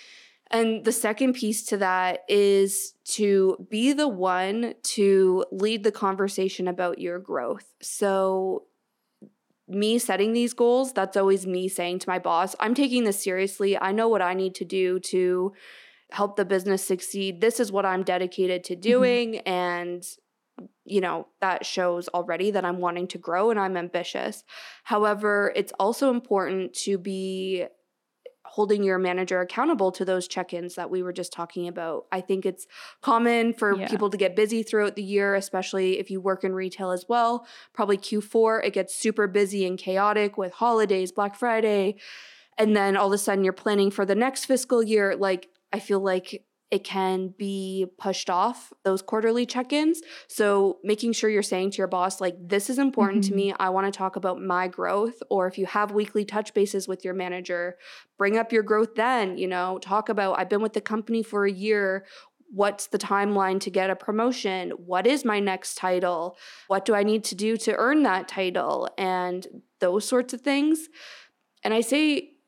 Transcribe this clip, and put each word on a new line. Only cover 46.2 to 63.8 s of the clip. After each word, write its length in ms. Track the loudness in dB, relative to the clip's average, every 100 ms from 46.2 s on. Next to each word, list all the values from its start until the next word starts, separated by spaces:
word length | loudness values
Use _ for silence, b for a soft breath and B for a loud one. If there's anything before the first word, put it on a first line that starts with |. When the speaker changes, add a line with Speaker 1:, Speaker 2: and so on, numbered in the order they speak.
| -4 -16 _ _ -4
Speaker 1:
it 120 | -4
can 440 | -2 -2 0 0 -4 -6
be 480 | -6 -4 -4 -4 -4 -4
pushed 320 | -4 -4 -2
off, 420 | 0 0 -2 -14 -6
those 200 | -2 -2
quarterly 420 | -2 0 2 2 0
check-ins. 560 | -2 -2 0 2 0 -4 B B
So 520 | 0 2 4 2 0
making 280 | -2 -2 0
sure 160 | 0 2
you're 140 | 2
saying 260 | 0 0 -2
to 60 | -2
your 100 | -2
boss, 320 | 0 0 0
like, 160 | -4 -4
"This 280 | -2 -2 0
is 120 | 0
important 440 | 0 2 2 2 2
to 40 |
Speaker 2:
Mm-hmm. 60 | 2
Speaker 1:
me. 160 | 0 0
I 100 | 0
wanna 220 | 2 0
talk 240 | -2 -4 -2
about 260 | -4 -4
my 260 | -2 0 -2
growth." 540 | -2 -2 0 -2 -4 -2
Or 160 | 0 0
if 140 | -2
you 80 | -2
have 240 | 0 0
weekly 340 | 0 0 -2 -2
touch 260 | -4 -2 0
bases 320 | 0 -2 -6
with 180 | -8 -6
your 80 |
manager, 640 | -6 -6 -8 -6 -6 -6 -10 B B B -2
bring 200 | 2 2
up 140 | 2
your 120 | 2
growth 320 | 4 2 2 0
then, 420 | 2 2 0 -2
you 100 | -4
know, 300 | -2 -4 -4
talk 260 | -2 -2 0
about, 300 | 0 0 0
"I've 100 | 0
been 140 | 0
with 100 | 0
the 80 | -2
company 400 | -4 -4 -2 -2
for 240 | -2 0 0
a 60 |
year. 560 | 0 0 0 0 -2 -8 B B _ _
What's 380 | 0 0 0 -4
the 100 | -4
timeline 640 | 0 0 2 2 0 0
to 100 | -2
get 220 | -2